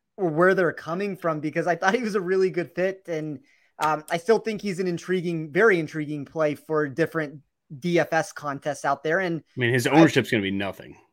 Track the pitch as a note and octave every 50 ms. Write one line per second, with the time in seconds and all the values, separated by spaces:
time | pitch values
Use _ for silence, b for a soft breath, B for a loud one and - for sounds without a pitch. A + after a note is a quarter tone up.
0 | _ _ _ - F#3+ E3 D3+ D#3+ F3+ F#3 F#3+ F#3+ F3+ D3+ B2+ - - D#3 E3 F#3
1 | G3+ G3+ F#3 E3+ - E3 D#3 D3+ C#3+ D#3 D3+ E3+ D#3+ F3+ E3+ E3+ F#3 F#3+ G3+ B3+
2 | B3 G#3+ F#3+ G#3+ F3 F3 F#3+ F#3+ F#3+ F#3+ D3+ F3 E3+ - - F3 F3+ G3 F#3+ F#3+
3 | - - E3+ D#3 D#3 D#3 D3 C3 b b b b b b b - D3+ D#3 D#3 D3+
4 | D3+ - E3+ E3 - - A3+ G#3 G#3+ A3+ G#3+ G3 - G3+ F3+ E3+ F#3+ F#3 F3 D#3+
5 | - - F#3 F#3 D#3+ F3 E3+ D#3+ D#3 D#3 C3+ F3 A3 A3+ F#3+ E3 D#3 C3+ - D#3
6 | D3+ C#3+ D3+ D3 C3+ - - D#3+ D#3 D3+ C#3+ - - - D#3 D3+ D3+ C#3+ B2 D#3+
7 | D#3+ D#3 - E3 D#3 C#3 D#3 C#3 _ _ _ _ _ - D#3 C3 A#2+ F3 E3+ E3
8 | D3+ - E3 D#3+ D#3 - - - D3+ D3 C#3 C#3 - D3+ C#3 - - D3 C#3 C#3
9 | - D#3 D#3+ F#3 F#3+ F3 E3+ D3+ - _ - B2+ B2 A#2 B2 B2+ A#2 C#3 C#3 D#3
10 | E3 C#3+ - C3+ A2 - B2+ A2 G2 F#2+ G2 G2 G2+ F#2+ - - - C#2 C#2+ -
11 | _ _